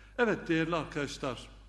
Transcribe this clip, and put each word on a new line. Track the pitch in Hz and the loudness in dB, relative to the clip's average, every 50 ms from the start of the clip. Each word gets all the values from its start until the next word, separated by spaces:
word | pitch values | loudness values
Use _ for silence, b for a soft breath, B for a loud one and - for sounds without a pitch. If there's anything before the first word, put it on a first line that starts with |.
| B B B B | B B B B
Evet | 240 220 180 - - - | 4 4 2 2 2 2
değerli | 165 160 165 160 170 | 2 2 2 2 0
arkadaşlar, | 160 139 - - 151 143 135 - - - 135 120 - - - - - - | -2 -2 -2 -4 -4 -4 -4 -4 -4 -4 -4 -4 -6 -8 -14 -18 -20 -20